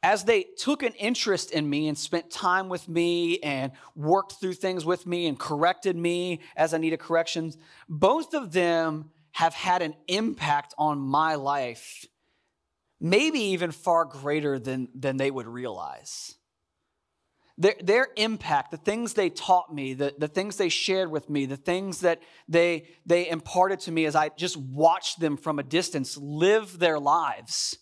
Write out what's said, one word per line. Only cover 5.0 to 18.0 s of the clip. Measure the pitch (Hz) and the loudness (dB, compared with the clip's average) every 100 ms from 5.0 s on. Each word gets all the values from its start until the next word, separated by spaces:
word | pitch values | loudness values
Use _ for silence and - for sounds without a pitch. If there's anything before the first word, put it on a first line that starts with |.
| 180 | -2
me | 175 170 | -2 -2
and | 135 | -2
corrected | - 147 165 185 196 | -4 2 2 2 -2
me | 170 170 175 180 165 - - | 0 0 -2 -2 -6 -8 0
as | 160 | 0
I | 160 | 2
needed | 160 160 | 0 -2
corrections, | - 165 165 170 160 151 - - - | 0 0 0 -4 -6 -10 -20 -20 -10
both | 156 185 294 320 | 2 4 4 0
of | 311 226 | -4 -2
them | 170 175 170 160 156 156 _ _ | 0 2 2 0 -4 -10 _ _
have | - 165 | 0 0
had | - 185 180 | 0 0 0
an | 160 156 - | 0 -6 -4
impact | 190 226 - 147 143 - - | 0 0 -2 0 0 -2 0
on | 151 147 | 0 0
my | 135 143 160 | 2 2 2
life, | 151 139 143 123 117 - - - _ _ _ _ _ _ _ _ _ | 2 0 0 -2 -6 -16 -18 -20 _ _ _ _ _ _ _ _ _
maybe | 160 196 311 302 | 2 4 4 0
even | 208 180 170 | 0 0 -2
far | 151 - 165 156 | -4 2 2 2
greater | 139 139 151 147 135 | -4 -2 -2 0 -4
than, | 120 131 123 | -4 -6 -6
than | 135 135 135 | -4 -4 0
they | 139 | -2
would | 135 113 | -2 -8
realize. | 120 123 92 78 64 - - - - _ _ _ _ _ _ _ _ _ _ _ - | -8 -8 -8 -10 -12 -14 -14 -14 -20 _ _ _ _ _ _ _ _ _ _ _ 2
Their, | 190 208 | 2 2
their | 180 226 | 2 2